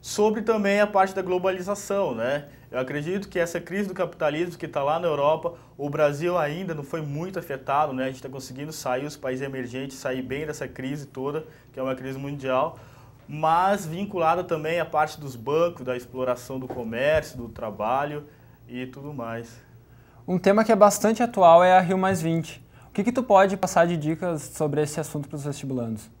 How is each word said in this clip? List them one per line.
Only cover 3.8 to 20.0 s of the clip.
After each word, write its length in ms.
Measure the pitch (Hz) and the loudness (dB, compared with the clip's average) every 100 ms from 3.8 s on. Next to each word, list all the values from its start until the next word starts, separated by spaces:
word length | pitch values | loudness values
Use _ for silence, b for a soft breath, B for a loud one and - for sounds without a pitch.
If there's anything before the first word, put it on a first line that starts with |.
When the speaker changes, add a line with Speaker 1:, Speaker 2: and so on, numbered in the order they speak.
| 202 | -4
Speaker 1:
do 60 | |
capitalismo 640 | 185 175 - 156 151 175 165 | -2 -6 0 -2 0 -4 -4
que 100 | 160 | -6
tá 160 | 151 | -2
lá 160 | 139 160 | 0 0
na 80 | 175 | 0
Europa, 460 | 147 143 156 170 B B - | 2 2 2 -2 B B -10
o 140 | 143 | -6
Brasil 480 | 143 151 143 175 180 | 2 2 2 0 0
ainda 360 | 151 156 190 | 0 -2 -6
não 80 | 160 | -8
foi 200 | 135 165 | -6 -6
muito 360 | 151 143 180 185 | -6 -6 -6 -8
afetado, 540 | - 135 131 139 156 | -8 -10 -2 0 0
né? 120 | 131 | -2
A 40 | 131 | -4
gente 140 | 131 | -6
tá 60 | 135 | -12
conseguindo 420 | 135 127 127 147 | -12 -14 -12 -12
sair, 320 | 156 139 127 | -8 -4 -2
os 140 | 147 147 | -4 -8
países 260 | 135 131 | -6 -6
emergentes, 540 | 139 131 123 127 135 - | -6 -8 -8 -8 -10 -8
sair 240 | 139 131 | -6 -6
bem 240 | 131 135 156 | -6 -6 -6
dessa 200 | 147 131 | -8 -10
crise 380 | - 131 147 | -10 -8 -8
toda, 400 | 139 - 131 151 160 b b | -10 -8 -6 -6 -10 b b
que 40 | - | -6
é 40 | |
uma 120 | 131 | -4
crise 240 | 131 131 135 | -4 -6 -8
mundial, 600 | 139 139 131 127 156 - b b b - - | -8 -8 -2 0 0 -4 b b b -20 -14
mas 600 | 147 156 165 190 202 160 | -2 2 4 4 2 -2
vinculada 580 | 165 202 190 160 175 | -6 -6 0 2 2
também 340 | 180 165 156 170 | 0 -4 -2 -2
à 60 | |
parte 340 | 160 156 151 - | 0 2 0 -2
dos 160 | 147 | -12
bancos, 480 | 123 113 151 170 170 | -10 0 2 2 0
da 140 | 123 127 | -6 -6
exploração 600 | 123 127 127 123 - 131 | -6 -6 -2 -2 -4 -10
do 100 | 127 | -8
comércio, 680 | 127 113 117 139 156 147 127 | -8 -6 -2 2 2 0 -12
do 100 | 117 | -12
trabalho 760 | - 117 101 107 131 147 147 147 b b b - | -8 -8 -4 0 0 -2 -6 -12 b b b -14
e 160 | 123 | -10
tudo 300 | 127 127 139 | -10 -10 -12
mais. 480 | 143 117 113 117 - - - b b | -10 -8 -8 -10 -18 -20 -20 b b